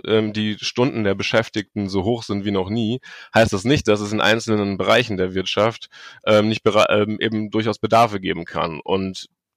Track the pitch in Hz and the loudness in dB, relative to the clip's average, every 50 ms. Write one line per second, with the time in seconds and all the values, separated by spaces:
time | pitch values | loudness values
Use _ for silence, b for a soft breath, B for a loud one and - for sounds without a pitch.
0 | - - 110 110 110 107 101 107 107 107 104 98 - - - 120 123 143 - 113 | -2 0 2 2 2 0 -2 -2 -2 -4 -4 -6 -6 -6 -2 0 0 0 0 0
1 | 104 98 98 98 104 - - 110 113 - - 110 98 _ - 104 101 92 98 98 | 0 0 0 -2 -2 0 0 0 0 0 -2 -6 -6 _ -4 -4 -4 -2 -2 0
2 | 87 113 123 113 - - 101 101 98 104 101 95 92 95 107 117 113 104 120 - | 0 0 -2 -2 -4 -4 -4 -4 -2 -2 -2 -2 -2 -2 -2 -2 -2 -2 -2 -4
3 | B B B B B B B 110 113 101 104 95 92 120 151 - - 110 104 104 | B B B B B B B 4 4 4 2 0 0 2 0 2 2 2 0 2
4 | 104 104 107 107 - 101 113 117 - 117 107 104 101 101 98 90 95 101 110 120 | 0 -2 -2 0 2 2 2 0 0 0 0 0 0 0 -2 -2 2 2 2 2
5 | 127 110 101 92 92 92 92 95 92 - - 101 104 117 117 - - - B B | 2 0 -2 -2 -2 -2 -2 -4 -4 -2 0 2 2 2 0 -4 -12 -20 B B
6 | B B B B B - 107 107 104 110 107 - - 110 101 107 92 - 98 107 | B B B B B 4 4 6 4 4 0 0 2 2 4 4 4 4 4 2
7 | 104 107 107 - - 110 110 107 107 104 107 110 110 113 104 - - 107 117 113 | 0 0 -2 -2 -4 -2 -2 -4 -4 -4 -2 -2 -2 -2 -2 -2 0 2 4 4
8 | 117 110 104 98 92 - - 82 82 - - 82 82 85 78 73 - - 95 95 | 4 4 0 -2 -4 -4 -6 -6 -6 -8 -6 -4 -4 -4 -6 -8 -6 -2 -2 -2
9 | 95 95 92 - - - _ _ _ _ _ | -2 -4 -6 -10 -14 -18 _ _ _ _ _